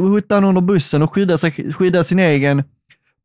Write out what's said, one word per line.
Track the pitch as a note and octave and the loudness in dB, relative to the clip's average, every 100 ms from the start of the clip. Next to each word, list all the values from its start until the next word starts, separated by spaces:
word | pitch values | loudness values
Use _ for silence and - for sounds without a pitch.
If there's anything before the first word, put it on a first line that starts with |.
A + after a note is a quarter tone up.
| F#3+ | 0
hutta | G#3 G3+ G3+ | 0 0 0
han | |
under | G3 F#3 | 2 2
bussen | F3+ F#3+ - D3 | 2 0 0 -2
och | D#3 | 0
skydda | G3 G3 D#3 | 0 0 0
sig, | E3 - - | -2 -4 -10
skydda | D#3 F#3 F3 | -2 0 0
sin | E3 F#3 | 0 0
egen | F3 C#3+ C#3+ C#3 C#3 _ _ _ _ _ | 2 2 0 0 -4 _ _ _ _ _